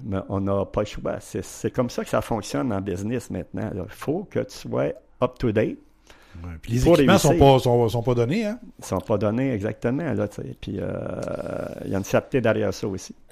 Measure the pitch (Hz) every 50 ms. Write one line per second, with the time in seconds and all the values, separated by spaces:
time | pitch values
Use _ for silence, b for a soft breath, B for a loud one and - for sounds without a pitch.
0 | 127 113 95 95 - - 98 98 98 98 98 101 98 - - 107 107 - - -
1 | 92 - - 101 - - - 101 - - - - - 110 - 127 123 120 - -
2 | 214 - - 110 - - 123 107 - - - 143 143 123 101 95 95 101 87 95
3 | 101 110 127 120 - - 95 92 - - - 98 107 - - 95 90 104 - -
4 | - 131 151 190 196 - - 113 - - - - - 120 117 123 139 147 - -
5 | - _ _ - 127 127 - - 131 117 104 110 117 175 - - - _ _ _
6 | b b b b b b b 87 85 87 85 - - - 117 123 127 160 170 160
7 | 139 127 196 190 - 143 175 175 143 139 135 131 - 127 120 120 117 113 120 120
8 | 113 135 120 120 117 120 165 233 226 208 226 - - - - - - - - 180
9 | - - 107 98 110 104 107 254 269 269 120 98 98 110 110 - - 117 127 156
10 | 170 139 107 104 104 101 - - - 127 127 - - - 98 95 95 95 - -
11 | - - - - - - - - - - - - - - - - - 104 101 98
12 | 101 - - 113 - - - 131 117 113 107 110 104 98 95 - - 104 95 95
13 | - - - - - -